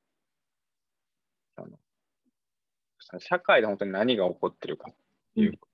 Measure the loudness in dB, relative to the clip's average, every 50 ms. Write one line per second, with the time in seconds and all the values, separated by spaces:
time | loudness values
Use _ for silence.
0 | _ _ _ _ _ _ _ _ _ _ _ _ _ _ _ _ _ _ _ _
1 | _ _ _ _ _ _ _ _ _ _ -20 -20 -20 -20 -20 -20 _ _ _ _
2 | _ _ _ _ _ _ _ _ _ _ _ _ _ _ _ _ _ _ _ _
3 | -20 -18 -18 -14 -6 -4 -4 -2 2 4 4 6 6 2 0 -2 -4 -4 -2 0
4 | 2 2 2 2 0 0 -2 -2 -4 -4 -4 -6 -10 -10 -10 -10 -12 -18 -20 _
5 | _ _ _ _ _ _ -2 0 0 0 0 -4 -16 _